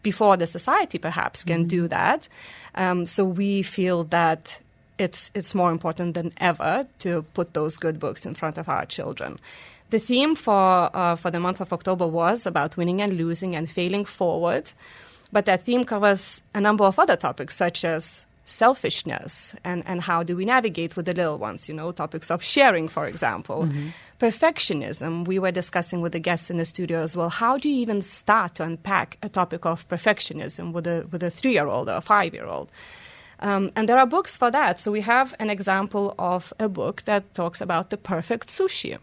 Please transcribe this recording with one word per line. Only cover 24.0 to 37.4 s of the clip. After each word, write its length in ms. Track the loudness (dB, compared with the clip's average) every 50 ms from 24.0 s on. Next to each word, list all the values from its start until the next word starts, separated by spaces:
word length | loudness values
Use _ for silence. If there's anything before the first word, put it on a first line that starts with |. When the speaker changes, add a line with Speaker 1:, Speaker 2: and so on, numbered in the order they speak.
| -20 -20 _ _
Speaker 1:
Perfectionism, 1080 | 0 0 2 4 2 2 2 2 -2 -2 -2 -2 -4 -6 -8 -6 -6 -4 -4 -4 -2
we 100 | -2 0
were 140 | 2 0 0
discussing 500 | 0 0 -4 -2 -2 -2 -2 -2 -4 -4
with 120 | -4 -2 -4
the 60 | -2
guests 300 | 0 0 0 0 -2 -4
in 80 | -2
the 80 | -2 -2
studio 360 | -2 -4 -6 -4 -2 -2 -2
as 140 | -2 -2 -2
well. 140 | -2 -2 -2
How 280 | -2 0 2 2 2
do 120 | 2 0 0
you 60 | 0
even 260 | 0 0 0 -2 -2
start 540 | -2 -2 -4 -2 2 4 4 4 4 0 -4
to 80 | -6 -6
unpack 540 | -6 -6 -8 -4 0 0 0 0 -2 -8 _
a 80 | -12 -4
topic 360 | -2 -2 -2 -2 -2 -4 -2
of 220 | -2 -2 -2 -4
perfectionism 880 | _ -8 0 2 2 2 2 -2 -8 -8 -8 -8 -8 -8 -8 -8 -6 -6
with 140 | -6 -4
a, 200 | -2 -4 -4 -4 -6
with 100 | -8 -6
a 80 | -6 -6
three-year-old 600 | -6 0 0 2 4 4 2 2 0 -2 -2 -2
or 80 | -4
a 40 | -4
five-year-old? 680 | 2 4 4 4 4 0 -4 -10 -10 -8 -8 -8 -10 -12 _ -20 -20 -20 -20 -20 -20 -20 -20 -20 -20 -20 -14 -6
Um, 320 | -2 0 0 0 0 0 0
and 120 | -2 2
there 120 | 4 6 6
are 80 | 6
books 280 | 6 4 0 -2 -2 -2
for 140 | 0 0 2
that. 300 | 4 4 2 2 0 0
So 120 | -2 -4
we 100 | -4 -2
have 340 | 0 2 4 4 4 2 -2 -6
an 120 | -4 -4
example 640 | -4 -2 0 0 0 0 0 -2 -2 -2 -2 -2 -2
of 340 | -2 -2 0 0 -2 -4 -8 -6 -4
a 80 | -4
book 360 | -4 -2 -2 -4 -4 -4 -6 -2
that 280 | 0 0 0 0 -4 _
talks 260 | -4